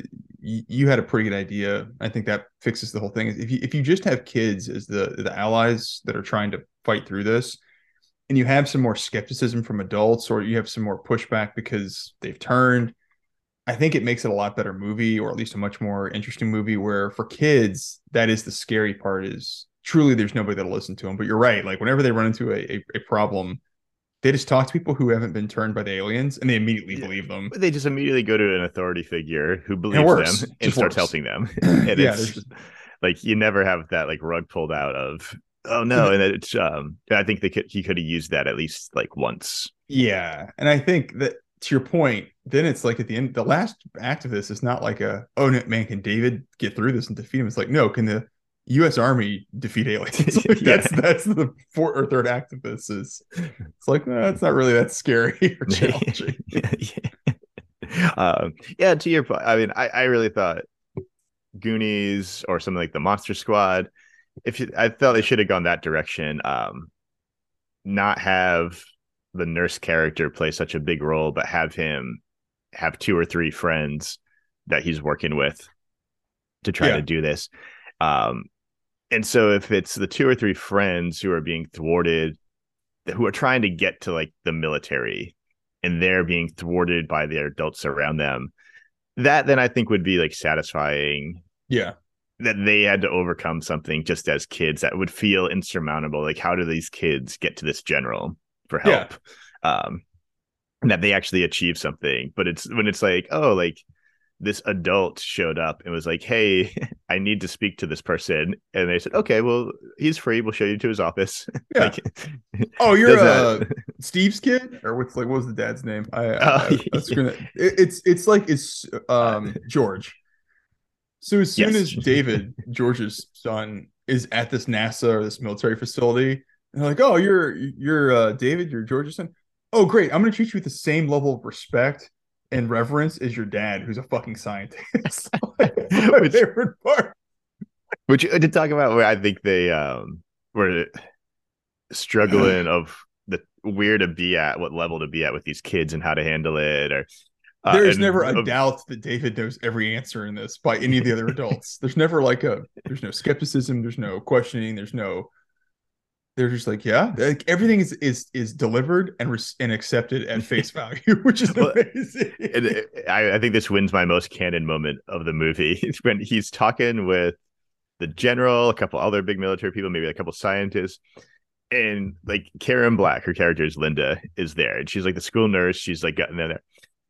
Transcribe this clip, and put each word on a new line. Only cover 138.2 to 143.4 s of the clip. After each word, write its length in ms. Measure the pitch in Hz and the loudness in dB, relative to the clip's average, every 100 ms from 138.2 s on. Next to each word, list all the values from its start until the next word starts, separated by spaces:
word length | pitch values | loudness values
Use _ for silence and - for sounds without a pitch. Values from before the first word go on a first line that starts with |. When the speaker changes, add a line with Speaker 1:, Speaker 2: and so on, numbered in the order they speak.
Speaker 2:
uh, 140 | 165 170 | 4 2
to 80 | 156 | 4
talk 220 | 160 156 | 2 2
about 260 | 147 135 | 2 4
where 100 | 117 | 6
I 120 | 107 104 | 4 4
think 240 | 101 92 | 0 0
they, 280 | 101 90 87 | 2 2 4
um, 520 | 78 71 62 52 82 _ _ _ | 2 -2 -6 -10 -16 _ _ _
were 320 | 110 95 85 - - - _ _ _ _ _ _ _ - | 0 2 2 -2 -10 -20 _ _ _ _ _ _ _ -14
struggling 760 | - - 110 104 98 95 92 87 | -12 -2 2 4 6 4 4 2
Speaker 1:
<sighs> 0 | |
Speaker 2:
of 300 | 87 80 - - _ - | 0 -2 -12 -20 _ -8
the, 140 | 90 | -8